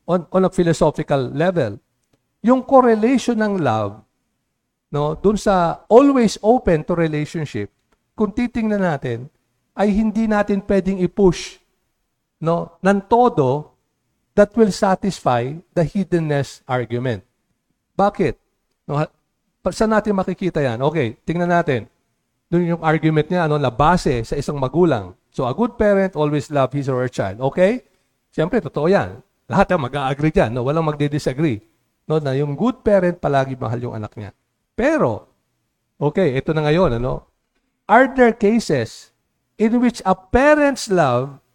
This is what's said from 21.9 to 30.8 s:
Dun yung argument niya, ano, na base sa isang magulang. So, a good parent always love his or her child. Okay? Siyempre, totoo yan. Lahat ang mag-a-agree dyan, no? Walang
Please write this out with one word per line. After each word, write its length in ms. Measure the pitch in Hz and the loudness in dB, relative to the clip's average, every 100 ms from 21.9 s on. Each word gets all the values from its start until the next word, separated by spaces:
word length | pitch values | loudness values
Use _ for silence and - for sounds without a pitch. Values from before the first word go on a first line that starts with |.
| _ _ _ _ _ - | _ _ _ _ _ -4
Dun 260 | 175 170 170 | -2 0 -2
yung 60 | 160 | 0
argument 420 | 156 160 156 151 | 0 0 0 -2
niya, 180 | 180 156 | -2 0
ano, 80 | 151 | 0
na 160 | 131 | -2
base 480 | 120 151 180 170 123 113 | 0 2 2 0 -2 -4
sa 80 | 147 | -6
isang 220 | - 147 | -6 -4
magulang. 540 | 127 156 180 117 92 - _ | -2 2 2 0 -4 -16 _
So, 160 | - 127 | -6 -4
a 40 | 156 | -2
good 180 | 233 - | -2 0
parent 320 | 208 196 190 | 2 2 0
always 400 | 147 151 147 - | -2 -2 -2 -2
love 160 | 143 127 143 | -2 -2 -2
his 80 | 135 | -4
or 160 | 127 | -2
her 80 | 127 | -4
child. 320 | - 101 104 | -4 -6 -4
Okay? 400 | 135 180 185 247 - _ _ _ _ | -4 2 2 0 -8 _ _ _ _
Siyempre, 320 | - 165 233 | -6 -2 -2
totoo 240 | 139 147 160 | -4 -2 0
yan. 360 | 190 95 90 - _ - | 0 -2 -10 -20 _ -4
Lahat 200 | 120 196 | 0 2
ang 160 | 180 127 | 0 -2
mag-a-agree 480 | 143 135 139 156 | -4 -4 -2 0
dyan, 200 | 190 120 | 2 0
no? 120 | 123 123 | 0 -2
Walang 240 | 160 | -2